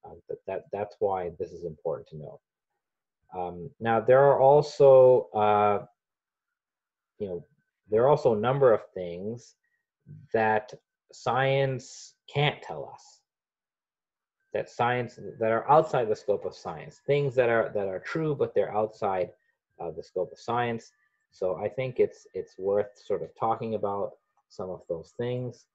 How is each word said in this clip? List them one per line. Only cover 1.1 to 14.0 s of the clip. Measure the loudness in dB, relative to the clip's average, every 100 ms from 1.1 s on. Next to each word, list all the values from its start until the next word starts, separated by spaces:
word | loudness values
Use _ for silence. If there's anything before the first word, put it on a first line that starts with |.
| -2 -6 -10
this | -12
is | -10
important | -12 -8 -8 -8 -10
to | -16
know. | -16 -18 _ _ _ _ _ _ _ _ _
Um, | -10 -10 -10 -14 _
now, | -2 -2
there | 4 6
are | 6 6
also, | 6 4 2 4 8 10 10 6 2
uh, | 0 2 4 2 0 -6 _ _ _ _ _ _ _ _ _ _ _ _ _
you | -10
know, | -10 -12 _ _ _ _
there | 2
are | 4
also | 4 2
a | 2
number | 0 4 4
of | 4 0
things | -10 -10 -8 -10 -12 -16 _ _ _ _ _ -20 -20 -6
that | -2 0 0 -2 -20 _ _ _
science | -10 -4 0 0 0 0 -4 -10 -20 -20 _ _
can't | -2 -2 -2
tell | -12 -12 -12
us, | -16 _ _ _ _ _ _ _ _ _ _